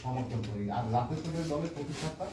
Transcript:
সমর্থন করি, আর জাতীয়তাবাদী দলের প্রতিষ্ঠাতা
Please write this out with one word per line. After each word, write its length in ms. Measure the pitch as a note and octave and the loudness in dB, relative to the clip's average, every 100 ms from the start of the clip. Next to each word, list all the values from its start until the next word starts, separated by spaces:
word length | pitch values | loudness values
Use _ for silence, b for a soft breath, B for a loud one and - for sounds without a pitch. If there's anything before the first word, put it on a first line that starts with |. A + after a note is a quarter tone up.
সমর্থন 380 | B2 B2+ A2+ A2 G#2+ | -2 -2 0 -2 -2
করি, 140 | G2+ G2+ G#2 | -2 0 0
আর 60 | A2 | 4
জাতীয়তাবাদী 520 | A#2+ B2+ D#3+ E3 E3 D#3 | 4 4 0 0 0 2
দলের 180 | D3 E3 D3 | 2 0 -2
প্রতিষ্ঠাতা 500 | C#3 - D#3 - G3 | -4 -2 -2 -2 -6